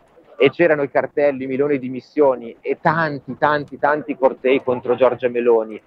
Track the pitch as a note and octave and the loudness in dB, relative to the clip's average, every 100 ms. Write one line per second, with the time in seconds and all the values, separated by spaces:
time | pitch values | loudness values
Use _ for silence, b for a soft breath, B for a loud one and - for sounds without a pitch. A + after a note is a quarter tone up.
0 | _ _ _ - C3+ - E3+ D3+ C#3+ D3 | _ _ _ 0 0 2 2 2 0 -2
1 | B2+ - C#3+ C3+ C3 C3 D3 C#3 B2+ B2+ | -4 0 0 0 -6 -2 -2 -2 -4 -10
2 | - D3 C#3 B2 A#2 - B2 C#3 E3+ D#3+ | -8 2 2 2 -6 -12 -6 -2 -2 0
3 | D#3 C#3+ - A#2+ D3 D3 C#3 C3 C#3+ D3+ | -2 -6 -10 -2 0 0 -4 -4 -2 0
4 | C#3+ C3+ C3+ A2+ B2+ C3+ - B2 A2+ A#2+ | -4 0 0 0 0 0 0 -4 -2 2
5 | B2+ A#2+ B2 A#2+ A#2+ A2+ A2 G#2+ | 2 2 -2 0 2 2 0 -10